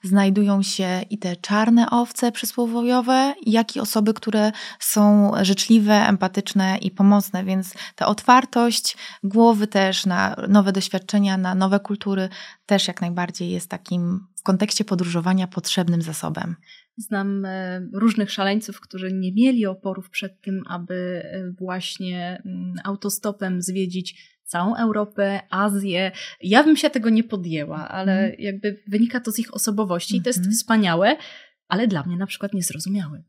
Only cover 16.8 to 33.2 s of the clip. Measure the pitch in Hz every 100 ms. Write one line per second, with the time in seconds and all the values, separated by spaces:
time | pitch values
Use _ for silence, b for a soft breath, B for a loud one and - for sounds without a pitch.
16.8 | b - 214 202 196 196 196 190 185 185
17.8 | 180 190 226 220 202 - 196 208 214 196
18.8 | - 185 185 190 185 190 262 247 202 190
19.8 | 196 190 185 - 196 _ - 190 - 180
20.8 | 175 180 180 175 - 190 180 180 185 185
21.8 | 180 - 185 180 175 185 - 180 180 180
22.8 | 196 196 202 - 220 202 190 180 175 190
23.8 | 185 185 180 - - _ - 175 185 226
24.8 | 233 214 208 208 196 196 - 185 208 202
25.8 | 196 175 190 190 B B 185 220 302 302
26.8 | 311 277 226 220 226 208 170 160 - 151
27.8 | - 190 196 190 220 - 202 196 208 202
28.8 | - 208 233 247 233 214 226 214 - 202
29.8 | 202 175 - 196 175 220 180 226 - 220
30.8 | 196 170 202 311 B B B B _ 180
31.8 | 233 180 139 175 190 - 202 202 175 160
32.8 | 180 202 160 151